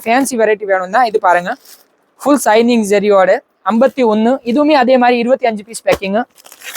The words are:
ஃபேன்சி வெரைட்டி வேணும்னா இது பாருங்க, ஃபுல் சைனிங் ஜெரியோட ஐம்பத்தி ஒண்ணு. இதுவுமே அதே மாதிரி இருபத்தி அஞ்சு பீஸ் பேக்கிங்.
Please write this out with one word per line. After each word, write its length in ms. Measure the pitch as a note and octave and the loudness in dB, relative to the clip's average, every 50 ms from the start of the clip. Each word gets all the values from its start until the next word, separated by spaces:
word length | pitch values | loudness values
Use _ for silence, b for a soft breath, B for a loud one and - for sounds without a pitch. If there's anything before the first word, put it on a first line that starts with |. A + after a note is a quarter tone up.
| - | 0
ஃபேன்சி 320 | A3+ A3+ B3+ C#4 - C4+ A3+ A3 | 0 0 0 0 -2 -2 -2 0
வெரைட்டி 240 | G#3+ G#3+ G3+ G#3+ F#3+ G3 | 0 0 -2 -2 -2 -2
வேணும்னா 280 | F#3+ F#3 F3+ G3 A#3+ B3+ A3+ | -2 -2 -2 -2 0 0 0
இது 100 | G#3 G#3+ - | 0 0 2
பாருங்க, 260 | F#3 F3 F3 F3 F#3+ A#3+ - B B B B B B _ _ _ _ _ - - | 2 2 2 0 -4 -10 -12 B B B B B B _ _ _ _ _ -6 -2
ஃபுல் 200 | C4+ D4 C4 - A#3 | 0 0 0 2 2
சைனிங் 360 | G#3+ A3+ A#3 A#3+ B3 A3+ G#3+ G3 G#3 | 2 2 2 2 2 0 0 0 0
ஜெரியோட 380 | G#3 G3 G#3 G3+ G3 F#3 F3+ G3+ C4 - _ _ _ - F#3+ | 0 2 2 2 2 2 2 0 -2 -4 _ _ _ -6 -4
ஐம்பத்தி 320 | G#3 A3+ C4 C4+ - - B3+ A3+ G#3+ | 0 0 0 0 0 0 0 0 0
ஒண்ணு. 200 | G#3+ A3 A#3 C4 C4+ - A#3 | 0 0 0 -2 -2 -4 -4
இதுவுமே 240 | A#3 C#4+ D4 D4 D#4 C4+ | -2 0 2 2 2 2
அதே 160 | B3 A3+ C4 B3 B3 | 2 2 2 2 2
மாதிரி 140 | A#3+ B3+ A#3+ A#3 | 2 2 0 0
இருபத்தி 240 | A#3+ C4 C4 C4 A#3 | 0 -2 -2 -2 -4
அஞ்சு 120 | A3 G#3 G#3 - | -6 -6 -10 -14
பீஸ் 160 | A3+ - - | -16 -8 -4
பேக்கிங். 320 | G3 F3+ - G3+ F#3+ G3 A3 B3 - _ _ - - - - - - - | -2 -2 -2 -2 -4 -4 -4 -6 -6 _ _ -20 -20 -20 -20 -20 -18 -16